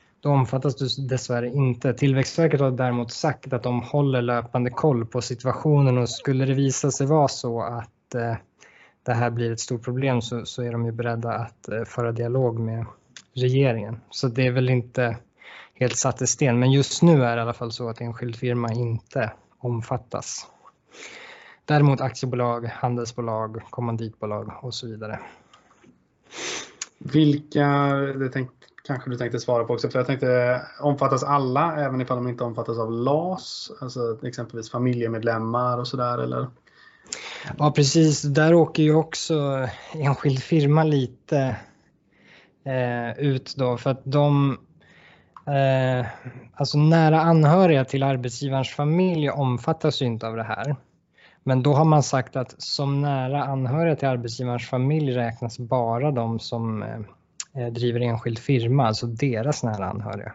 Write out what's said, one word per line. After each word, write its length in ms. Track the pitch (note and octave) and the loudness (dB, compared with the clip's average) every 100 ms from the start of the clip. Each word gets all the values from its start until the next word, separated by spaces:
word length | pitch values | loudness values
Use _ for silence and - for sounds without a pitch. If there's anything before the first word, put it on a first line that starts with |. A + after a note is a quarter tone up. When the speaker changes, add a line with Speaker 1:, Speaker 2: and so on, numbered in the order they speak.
| _ _ | _ _
Speaker 1:
Då 80 | D3 | 0
omfattas 460 | C#3+ B2+ C3 C#3+ B2+ | 2 2 0 -2 -2
du 320 | C3 C3 C3+ | -4 -4 -4
dessvärre 400 | B2+ - A#2+ A#2+ | -4 -2 -4 -2
inte. 440 | C#3 C3 A#2+ C3+ | 0 0 0 -2
Tillväxtverket 680 | A2+ C#3+ C3+ C3 - E3 C#3 | 0 2 2 0 0 2 2
har 120 | C#3 | 2
däremot 400 | B2 B2+ A#2+ A#2+ | 0 0 -2 -4
sagt 420 | - D#3+ C3+ - | -4 -2 -4 -4
att 100 | B2+ | -4
de 180 | B2 B2 | -2 -2
håller 400 | A#2+ D3 C#3+ B2+ | -2 0 2 2
löpande 480 | A#2+ A#2+ A#2 C3 B2 | 0 -2 -2 -2 -2
koll 360 | B2 D#3 B2 A2+ | 0 2 2 0
på 160 | B2+ | -6
situationen, 760 | A#2 A#2+ C3 - D#3 C#3+ C#3 B2 | -6 -4 -4 -2 4 6 6 4
och 120 | A#2 | 0
skulle 360 | - - C3 C3 | -4 -2 0 2
det 80 | |
visa 380 | C3+ C#3 B2+ C#3+ | 2 0 0 -2
sig 160 | B2 C3+ | 0 2
vara 200 | D#3 C#3+ | 4 4
så 340 | - B2+ A#2 | 0 -4 -4
att, 540 | A#2 A#2+ A2 _ _ B2 | -4 -6 -12 _ _ -6
eh, 200 | A#2 A2+ - _ - _ - _ | -4 -4 -8 _ -20 _ -20 _
det 100 | - | -4
här 160 | A#2 A#2+ | 0 0
blir 220 | A#2 A#2 | 0 -2
ett 80 | A2+ | -4
stort 240 | - B2 | -6 -6
problem 380 | A#2+ B2 C3+ B2 | -4 -2 0 0
så, 240 | A2+ A#2+ G#2 | -2 -6 -8
så 160 | - | -8
är 80 | A#2+ | -6
de 140 | A#2 A#2 | -4 -4
ju 60 | |
beredda 400 | A2+ A#2 A#2 A#2 | -4 -4 -4 -4
att, 360 | G#2+ A#2 - - | -4 -6 -12 -10
eh, 140 | G#2+ | -8
föra 280 | A#2 - A#2+ | -6 -4 -4
dialog 480 | A2+ A#2+ B2+ B2+ A2+ | -2 -2 0 0 -2
med 260 | A2+ A2+ A#2 - _ - - - | -4 -4 -8 -12 _ -20 -14 -2
regeringen. 640 | B2+ C3 C3+ A2+ G#2 A2+ - | 0 4 2 2 -4 -10 -12
Så 180 | - C3 | -4 -2
det 200 | A#2 B2+ | 0 0
är 40 | |
väl 180 | B2 B2+ | 2 2
inte 480 | B2+ A#2+ - A#2+ A#2 - _ - - - | 2 0 -2 -2 -4 -12 _ -20 -20 -20
helt 240 | _ B2+ - | _ -2 0
satt 240 | C3+ B2+ | -2 -2
i 60 | B2 | -2
sten, 320 | - C#3+ A#2+ | 0 2 4
men 120 | B2+ | 4
just 300 | C3+ C3+ - | 4 2 4
nu 220 | E3+ D#3 | 6 8
är 120 | A#2+ A#2 | 4 0
det 40 | |
i 20 | |
alla 120 | A#2 | -2
fall 180 | A#2+ A#2+ | -4 -8
så 180 | A2 A#2+ | -8 -10
att 120 | A2+ | -8
enskild 340 | A#2+ A#2 B2+ A2+ | -10 -8 -8 -6
firma 380 | B2+ A#2+ A#2 | -2 -2 -2
inte 580 | A2+ A#2+ A2+ - C3+ G#2+ - _ _ | -2 -4 -4 -6 -4 -4 -6 _ _
omfattas. 880 | B2+ A#2 A2+ B2+ - - - - - _ - _ _ - - - - - - - - | -6 -6 -4 -8 -6 -10 -8 -12 -16 _ -20 _ _ -20 -20 -20 -20 -20 -20 -16 0
Däremot 360 | D3+ D3 C3 | 6 6 4
aktiebolag, 640 | C3 A#2+ C3 B2 A#2+ A#2+ A#2 | 0 -4 -4 -2 -2 -2 -6
handelsbolag, 960 | - B2+ A#2+ A#2 - A#2 A2 A2 A2 - | -4 -4 -2 -4 -6 -6 -4 -6 -8 -12
kommanditbolag 840 | - A#2+ A2+ A2+ - G#2+ G#2 G#2 - | -6 -4 -4 -6 -8 -6 -6 -8 -12
och 120 | B2+ | -12
så 140 | - A#2+ | -10 -10
vidare. 320 | G#2+ G#2+ A2 - - _ _ _ _ - _ _ _ _ - - - - - - _ | -12 -10 -12 -14 -20 _ _ _ _ -20 _ _ _ _ -12 -10 -10 -12 -16 -18 _
Speaker 2:
Vilka, 720 | - D3+ D3+ C#3+ D3+ D3 C#3+ C#3+ C#3 | 0 4 4 4 0 0 2 4 2
det 360 | C#3 C#3 C3+ C3 | 0 -2 -4 -4
tänk-, 200 | C3 B2+ - _ - | -4 -6 -10 _ -18
kanske 260 | - C3 C3 | -8 -8 -6
du 80 | B2 | -6
tänkte 220 | A#2+ A#2+ | -4 -4
svara 240 | - A#2+ | 0 0
på 100 | A#2 | 0
också, 160 | A#2+ B2+ | -2 0
för 100 | B2+ | 0
jag 80 | B2 | 0
tänkte, 540 | C3+ C3 B2 B2 B2+ - - | 0 2 2 4 0 -4 -4
omfattas 420 | D3 C#3 C3+ C#3+ | 0 2 2 2
alla, 540 | D3 C#3+ C3 C3 E3+ D3+ C#3+ | 2 0 0 0 0 0 -2
även 160 | C3 | -2
ifall 160 | B2+ B2+ | -2 -2
de 100 | B2 | -4
inte 160 | A#2+ | -4
omfattas 360 | A#2+ A2+ A2+ A2+ | -6 -6 -6 -4
av 120 | A2+ | -4
las, 800 | A#2 B2 D3 F3 F#3 - - - - | -2 0 0 0 -6 -8 -12 -14 -12
alltså 460 | B2+ B2 A#2 A2+ B2 | -10 -6 -6 -4 -8
exempelvis 440 | B2 A2+ A#2 A2+ | -8 -10 -10 -8
familjemedlemmar 1040 | B2 B2+ A#2+ A#2 A2+ A#2 A2+ A2+ A#2+ B2 B2 | -2 0 0 -2 -2 -2 -2 -2 -2 0 -2
och 100 | A#2+ | -4
sådär, 300 | C3 B2 B2 | -4 -4 -2
eller? 300 | B2+ B2+ B2+ - _ _ - _ - - - - - - | -4 -4 -6 -10 _ _ -20 _ -14 -12 -12 -14 -12 0
Speaker 1:
Ja, 140 | D3 | 2
precis. 500 | D3 C#3 E3 D#3 D3 | 4 4 6 6 4
Där 320 | D3 C#3+ D#3 | 2 4 6
åker 300 | E3+ D#3+ - | 6 6 4
ju 120 | D3+ D#3 | 4 4
också 720 | D#3 - - D#3+ C#3+ C3+ B2+ F#2+ - | 2 -4 -2 -2 0 -2 -4 -6 -14
enskild 460 | D#3 C#3+ C3+ D3 C3 | -4 0 2 0 0
firma 400 | - D#3+ C#3+ D3+ | 2 4 6 6
lite, 720 | D#3 D3 B2 - - D3 C3 A2 - _ _ _ _ _ _ - _ _ | 4 2 0 -6 -2 0 0 -4 -10 _ _ _ _ _ _ -20 _ _
eh, 560 | - C3 B2 A#2+ A#2 - | -4 -2 0 -2 -6 -2
ut 340 | C#3+ C3 - - | 0 -2 -4 -4
då, 200 | B2+ A#2+ | -2 0
för 120 | C#3+ | -2
att 120 | B2+ | -4
de, 540 | - C#3+ D3 C#3+ C#3 B2+ - _ _ _ - - _ - - | 0 2 4 4 4 0 -8 _ _ _ -20 -20 _ -16 -4
eh, 580 | C#3+ C3+ C3 C3 B2+ A#2 - B2 - - - | 0 2 2 2 0 -4 -8 -16 -16 -20 -6
alltså 220 | D3 D3 | -2 4
nära 440 | D3+ E3 D#3+ D#3 | 6 6 6 6
anhöriga 640 | E3 E3 D3+ F3 F#3 D3 B2+ | 6 6 8 8 8 6 2
till 180 | C3+ | 0
arbetsgivarens 640 | C3+ C3 B2 B2 C#3+ C3+ B2+ | 0 0 -4 -6 -4 -2 -2
familj 600 | - D3 E3 F#3 E3 D3 | -2 0 2 2 2 0
omfattas 720 | C#3+ C3+ A#2+ - D#3+ D#3 - | 0 0 0 -2 0 0 0
ju 40 | B2+ | -2
inte 220 | A2+ A2+ | -2 -4
av 80 | A2+ | -6
det 80 | |
här. 320 | A2 G#2+ B2 C#3+ _ _ _ _ _ _ | -6 -6 -4 -6 _ _ _ _ _ _
Men 200 | - C3 | 0 2
då 100 | B2+ | 4
har 120 | C#3+ D#3+ | 4 6
man 180 | D3+ | 6
sagt 320 | C3+ C3+ B2 C3+ | 4 0 -2 -6
att 200 | B2 - | -8 -10
som 400 | - - C#3 C#3 | -8 -4 -2 0
nära 420 | C#3+ C#3 B2+ C#3+ | 0 -2 -2 -2
anhöriga 520 | C3+ C3+ C3 D3 E3+ D3+ | -2 -2 -2 0 2 0
till 120 | C#3 | 0
arbetsgivarens 600 | B2+ A#2+ A#2 B2 A#2+ B2 | -2 -4 -6 -4 -4 -4
familj 420 | B2+ C3 D#3 D3 | -2 0 0 0
räknas 460 | B2 A#2 A#2 A#2+ - | 0 -2 -4 -8 -8
bara 520 | A#2+ C3 A#2 A#2 D3 | -2 0 0 0 0
de 280 | C3 A#2 A2+ | 0 -2 -4
som, 440 | - A#2 A2+ A2 | -6 -6 -4 -4
eh, 160 | G#2+ A2+ G#2+ _ _ - - C#3 | -6 -10 -14 _ _ -16 -12 -8
eh, 80 | A#2+ | -8
driver 260 | A#2 A#2+ A#2 | -2 -2 0
enskild 400 | A#2+ A2+ A#2+ A2+ | -2 -2 -4 -6
firma, 480 | - C3+ A#2 C#3 A#2 | 0 0 2 2 2
alltså 200 | A2 A#2+ | 0 -4
deras 560 | A#2 C#3+ A2+ A#2 - | -2 -2 -2 -2 -2
nära 260 | A#2+ G#2+ F#2+ | -2 -4 -4
anhöriga. 440 | F#2+ G#2 G2+ - | -6 -8 -10 -12